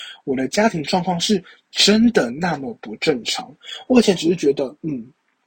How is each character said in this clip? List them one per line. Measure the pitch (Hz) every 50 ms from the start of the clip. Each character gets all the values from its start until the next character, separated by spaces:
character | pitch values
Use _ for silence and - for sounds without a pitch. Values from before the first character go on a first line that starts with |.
| - - - - _
我 | - 135
的 | 127 131 131
家 | - - 214 226
庭 | 214 170 143
状 | - - 185 175
况 | 185 180 175
是 | - - 214 185 180 - - _ _ _
真 | - - - - 208 220 226 240 220
的 | 196 143 117
那 | 120 147 175 180 160
么 | 139 135 123 113 -
不 | - 107 107
正 | - - 165 147 120 107
常。 | - - - - - - _ _ - - - -
我 | _ 254 247
以 | 220
前 | - 190
只 | 175 -
是 | 160 185
觉 | 170 - 143 -
得， | - 143 123 - _
嗯， | - 160 147 123 110 127 _ _ _ _ _ _ _